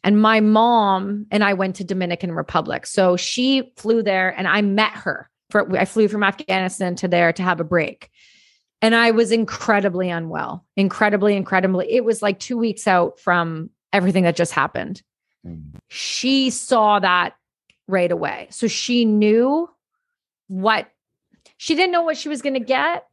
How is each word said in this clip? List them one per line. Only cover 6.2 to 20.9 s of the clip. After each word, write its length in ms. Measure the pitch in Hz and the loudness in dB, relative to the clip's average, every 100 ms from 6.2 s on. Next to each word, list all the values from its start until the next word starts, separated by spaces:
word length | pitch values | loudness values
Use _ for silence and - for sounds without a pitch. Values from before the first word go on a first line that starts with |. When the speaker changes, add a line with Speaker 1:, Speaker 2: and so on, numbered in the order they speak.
Speaker 1:
Afghanistan 760 | 202 196 - 190 185 185 185 175 | -2 -2 -4 -2 -2 -4 -6 -4
to 120 | 185 | 0
there 240 | 175 170 | 2 2
to 80 | 170 | 0
have 180 | 185 165 | -2 -2
a 40 | |
break. 460 | 156 175 151 - - _ _ _ _ _ _ _ | 0 0 -2 -8 -20 _ _ _ _ _ _ _
And 160 | 220 233 | 2 4
I 160 | 233 | 4
was 180 | 226 220 | 4 2
incredibly 800 | 226 220 - - 208 196 180 185 | 2 0 -4 0 2 2 -2 -4
unwell, 560 | 170 165 160 123 175 _ - | -4 -6 -8 -8 -10 _ -2
incredibly, 600 | 196 - 208 208 208 202 | -2 2 2 2 2 0
incredibly. 560 | 185 185 190 185 - | 0 0 0 0 0
It 120 | 247 | 0
was, 160 | 226 220 | 0 -2
like, 200 | 208 202 | -2 -4
two 180 | - 240 | -6 -4
weeks 300 | 226 214 - | -4 -2 0
out 320 | 185 175 - | 2 2 -4
from 500 | - 175 165 160 160 _ _ | -2 0 -2 -6 -10 _ _
everything 320 | 196 185 185 | 0 2 2
that 100 | 170 | 2
just 160 | 170 170 | 0 -2
happened. 520 | - 139 - - 185 _ _ _ _ 90 | 0 -2 -4 -8 -12 _ _ _ _ -16
Speaker 2:
Mm. 300 | 82 76 73 _ | -16 -16 -20 _
Speaker 1:
She 640 | - - - 254 269 262 | -12 -8 -4 0 0 0
saw 480 | - - 247 214 208 | -4 0 2 4 4
that 360 | 190 180 175 _ _ _ _ _ - | 2 0 -2 _ _ _ _ _ -4
right 240 | 190 175 | 0 0
away. 380 | 170 160 - - | -2 -4 -8 -14
So 160 | - 233 | -4 -4
she 380 | - - 240 | -4 0 2
knew 680 | 226 214 214 220 254 302 339 _ _ _ _ _ _ _ _ | 2 4 4 4 2 0 -4 _ _ _ _ _ _ _ _
what, 420 | 190 202 220 - | -2 0 -2 -4